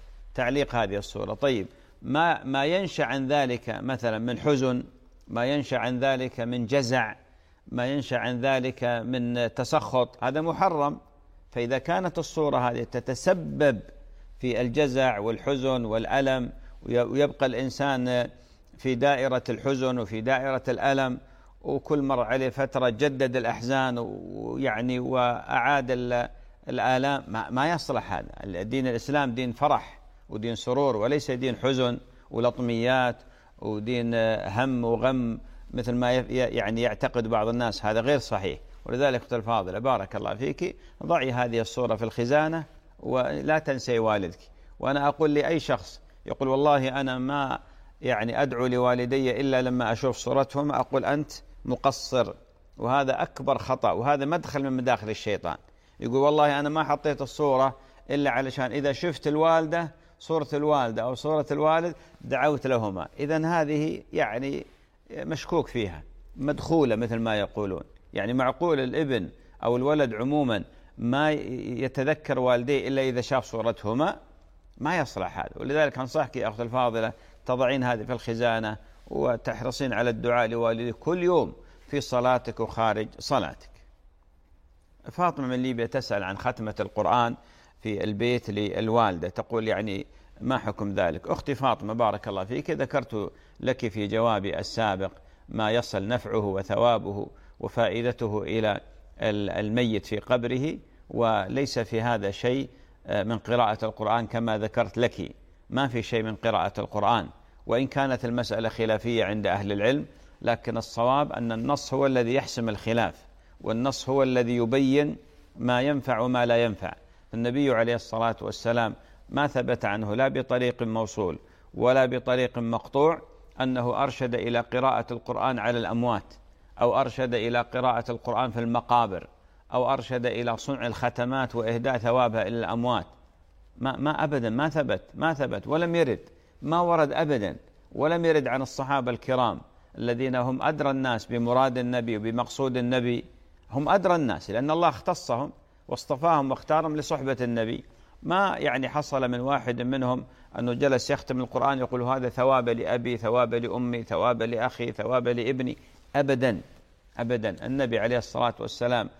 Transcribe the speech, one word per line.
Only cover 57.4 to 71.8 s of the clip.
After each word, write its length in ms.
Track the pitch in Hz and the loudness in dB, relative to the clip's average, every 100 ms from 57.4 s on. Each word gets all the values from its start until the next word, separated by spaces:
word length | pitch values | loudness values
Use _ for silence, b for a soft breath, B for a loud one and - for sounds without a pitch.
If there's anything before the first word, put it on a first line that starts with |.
| 147 131 131 131 B B B | 2 4 2 0 B B B
إلا 200 | 143 143 | 0 2
علشان 420 | 120 135 127 127 | 0 -2 -2 -4
إذا 200 | 127 139 | 0 0
شفت 340 | 131 175 151 151 | 0 -2 -2 0
الوالدة، 640 | 147 160 165 160 170 165 - b b | 4 6 4 2 -2 -4 -8 b b
صورة 300 | - 165 143 | -2 -2 0
الوالدة 500 | 147 151 147 120 113 | 0 2 2 2 0
أو 120 | 117 | -4
صورة 320 | 127 147 156 151 | -2 -2 0 0
الوالد، 440 | 147 151 160 170 160 B B | 2 2 2 0 -6 B B
دعوت 460 | 120 131 143 143 131 | -4 2 2 2 2
لهما". 420 | 123 107 95 80 - | 2 0 -4 -8 -6
إذن 240 | 143 156 | -2 0
هذه، 580 | 160 170 147 151 156 170 - | 2 2 2 0 -2 -4 -6
يعني، 540 | 165 127 113 139 143 - b b b - | -2 -2 -2 -4 -6 -8 b b b -18
مشكوك 580 | - 139 160 - 170 - | -12 -6 -6 -2 -2 0
فيها، 340 | 123 101 78 - - - - | -2 -4 -6 -16 -20 -18 -8
مدخولة 600 | 139 147 - 165 139 110 | -4 -2 2 4 4 4
مثل 200 | 117 113 | 0 -2
ما 240 | 113 107 | 0 0
يقولون. 420 | 98 - 104 90 - - - | -2 -2 -4 -4 -8 -20 -10
يعني، 180 | - 101 | -6 -2
معقول 480 | 127 127 127 175 147 | 0 0 0 0 2
الابن 480 | 127 123 151 123 87 - b b | 0 0 0 0 -2 -10 b b
أو 120 | - 123 | 0 2
الولد 380 | 135 151 135 | 2 4 2
عمومًا 500 | 107 123 147 135 107 - b b b | 0 0 2 2 0 -4 b b b
ما 320 | 117 135 151 | 0 2 2
ي-، 500 | 151 - 127 104 120 | 0 -4 -8 -6 -4